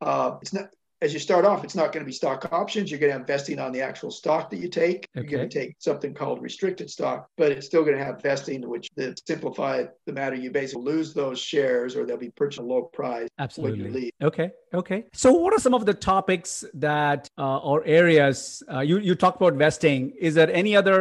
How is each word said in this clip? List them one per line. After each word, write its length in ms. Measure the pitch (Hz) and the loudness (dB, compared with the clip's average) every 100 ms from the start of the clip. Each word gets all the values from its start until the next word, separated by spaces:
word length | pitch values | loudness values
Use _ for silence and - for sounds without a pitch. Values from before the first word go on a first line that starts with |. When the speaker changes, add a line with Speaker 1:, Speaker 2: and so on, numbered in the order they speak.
Speaker 1:
Uh, 360 | 151 139 127 - | -2 0 -2 -4
it's 120 | - | -8
not, 120 | 190 196 _ _ - | -8 -8 _ _ -4
as 120 | 156 | -4
you 60 | 147 | -2
start 260 | - 180 190 | 2 4 6
off, 180 | 202 | 4
it's 120 | - 190 | -2 -2
not 160 | 151 | 0
gonna 140 | 160 139 | -2 -10
be 60 | |
stock 400 | 131 151 131 170 | -6 -4 -4 -4
options. 380 | 170 202 220 180 | -2 -2 -4 -4
You're 100 | 147 | 0
gonna 120 | 143 135 | 0 0
have 80 | 123 | -2
vesting 320 | 139 139 143 | -4 -4 -6
on 120 | 131 | -6
the 100 | 127 | -4
actual 280 | 131 - - | -6 -6 -12
stock 400 | - 165 160 160 | -6 -2 0 -2
that 80 | 196 | -8
you 60 | - | -6
take. 360 | 175 170 180 - | 0 0 0 -6
You're 120 | - 131 | -10 -6
gonna 180 | 143 | -4
Speaker 2:
Okay. 160 | 127 147 135 | -4 -6 -8
Speaker 1:
take 80 | 151 | -8
something 360 | - 147 143 | -6 -4 -6
called 280 | 127 139 123 | -6 -6 -6
restricted 480 | 123 - 190 185 - | -8 -6 -6 -6 -10
stock, 380 | - 139 127 - - | -8 -6 -6 -8 0
but 140 | 156 | 0
it's 160 | 139 - | 0 0
still 160 | 165 | 2
gonna 200 | 151 139 | 2 2
have 180 | 139 120 | -2 -4
vesting, 440 | 143 135 - 135 120 | -2 -2 -4 -8 -8
which 200 | 120 - - | -8 -10 -8
to 160 | 131 - - | -8 -8 -8
simplify 560 | 156 160 - 143 131 123 - - | -6 -6 -4 -2 -2 -4 -8 -10
the 60 | |
matter, 220 | 135 135 131 | -6 -4 -4
you 140 | 127 | -4
basically 320 | 139 135 131 127 | -4 -4 -6 -4
lose 200 | 160 147 | -2 -2
those 240 | 143 135 127 | -4 -4 -4
shares 580 | - 151 135 123 127 127 | -4 0 2 2 -2 -4
or 100 | 120 | -4
they'll 200 | 120 123 | -6 -8
be 20 | |
purchased 280 | - 143 139 | -4 -4 -4
at 60 | 120 | -4
a 20 | |
low 160 | 127 | -4
price 440 | 120 - 131 117 117 | -4 -6 -6 -6 -8
when 100 | - | -8
you 60 | |
Speaker 2:
Absolutely. 460 | 139 - 151 107 98 | -10 -6 -4 -4 -6
Speaker 1:
leave. 200 | 127 123 - 147 | -6 -8 -2 -2
Speaker 2:
Okay. 220 | - 170 - _ | 0 -4 -6 _
Okay. 260 | 175 190 190 226 | -6 -4 -4 -6
So 180 | - 262 | 2 6
what 200 | 285 349 | 6 4
are 60 | 440 | 2
some 140 | 254 | 4
of 120 | 247 208 | 2 2
the 80 | |
topics 680 | 196 - 190 190 185 - - 143 | 0 0 0 2 -2 -2 -12 -12
that, 560 | 151 147 147 147 143 - - | -4 -2 2 2 0 -4 -6
uh, 200 | 139 135 147 | -2 -2 0
or 140 | 147 - | 0 4
areas, 800 | 156 175 156 139 127 - - - | 6 8 8 6 2 -4 -14 -8
uh, 60 | 131 | -2
you, 180 | 143 185 | 2 2
you 140 | 202 180 | 2 2
talked 220 | 185 175 | 2 4
about 120 | 180 143 151 | 4 6 4
vesting. 460 | - 160 139 131 - 170 | 4 2 2 -2 -2 2
Is 60 | 156 | 6
there 160 | 160 170 | 6 4
any 140 | 202 208 | 4 4
other 220 | 190 190 | 6 6